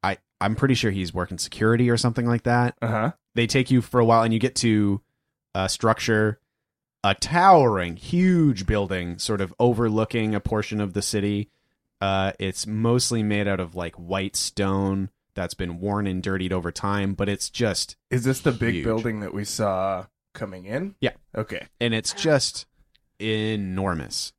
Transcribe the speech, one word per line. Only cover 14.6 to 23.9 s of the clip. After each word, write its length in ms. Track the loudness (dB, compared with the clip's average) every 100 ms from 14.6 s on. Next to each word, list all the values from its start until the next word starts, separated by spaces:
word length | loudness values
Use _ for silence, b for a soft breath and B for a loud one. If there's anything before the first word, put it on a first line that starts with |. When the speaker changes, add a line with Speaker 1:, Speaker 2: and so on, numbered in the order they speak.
| 0 0 0 -2 -4 _ _ -8
Speaker 1:
that's 180 | -8
been 260 | -6 -8 -6
worn 260 | -4 -2 -2
and 160 | -4
dirtied 300 | -4 -4 -2
over 180 | -4 -4
time, 420 | -6 -4 -2 -2
but 160 | -2 -2
it's 200 | -2 -6
just 460 | -2 -2 -2 -6 -10 _
Speaker 2:
Is 120 | -2
this 180 | 0 0
the 100 | 0
big 220 | 0 -2 -2
Speaker 1:
huge. 80 | -2
Speaker 2:
building 340 | -2 -2 -6
that 120 | -8
we 120 | -8 -8
saw 600 | -2 -2 0 -2 -4 -8 _ _
coming 320 | -12 -12 -12 -8
in? 280 | -6 -6 -4
Speaker 1:
Yeah. 100 | -4 -4 _ -8
Speaker 2:
Okay. 300 | -6 -8 -12 _
Speaker 1:
And 140 | -2 -2
it's 180 | -4
just 520 | -2 2 2 2 -6 -14 _ _ _ _ _
enormous 1120 | -4 -2 -2 -2 -4 -2 -2